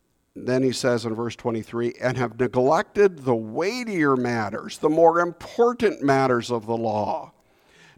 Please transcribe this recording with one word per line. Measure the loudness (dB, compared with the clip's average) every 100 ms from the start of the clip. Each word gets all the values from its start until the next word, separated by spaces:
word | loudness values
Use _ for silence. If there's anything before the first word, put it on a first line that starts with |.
| _ _ _ -10
Then | -4 0
he | 0
says | 0 0 0
in | -2
verse | -6 -6
twenty-three, | -6 -6 -6 -6 -4 -4 -4
"And | -4 -2
have | -4 -2
neglected | -2 2 2 2 0 2 2 2
the | -2
weightier | -2 -2 -4 -4 -4 -4 0 2 2
matters, | 0 -2 -4 -6 -10 -2
the | 0
more | 6 6 6
important | 0 -4 -6 2 2 2 0 0
matters | 2 2 2 2 0
of | -4 -2
the | -4
law, | -2 -2 -2 -4 -8 _ _ _ _ _ -20